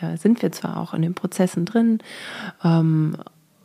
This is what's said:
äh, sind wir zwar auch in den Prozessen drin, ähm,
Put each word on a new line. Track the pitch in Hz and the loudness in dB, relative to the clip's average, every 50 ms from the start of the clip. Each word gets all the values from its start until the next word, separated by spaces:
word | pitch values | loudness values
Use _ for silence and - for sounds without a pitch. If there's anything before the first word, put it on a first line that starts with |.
äh, | - 165 165 | -8 -6 -6
sind | 165 - 202 233 233 | 0 2 2 2 4
wir | - 180 - | 2 -2 -4
zwar | - - 175 170 170 | -4 -6 -6 -6 -6
auch | 170 170 - | -6 -6 -4
in | - 160 | -2 -2
den | 165 180 | -2 -2
Prozessen | - - 190 - - 190 185 - - 170 | -4 -6 -6 -2 0 0 0 0 -2 -4
drin, | 180 - 233 233 233 226 220 - - - - - - - - - 196 - _ - | 0 0 2 4 4 2 0 -2 -8 -16 -16 -16 -14 -14 -12 -12 -14 -12 _ 2
ähm, | 170 165 165 160 160 160 156 156 156 156 - - - - _ _ _ _ _ _ | 4 4 6 4 4 4 4 2 2 0 -4 -10 -16 -20 _ _ _ _ _ _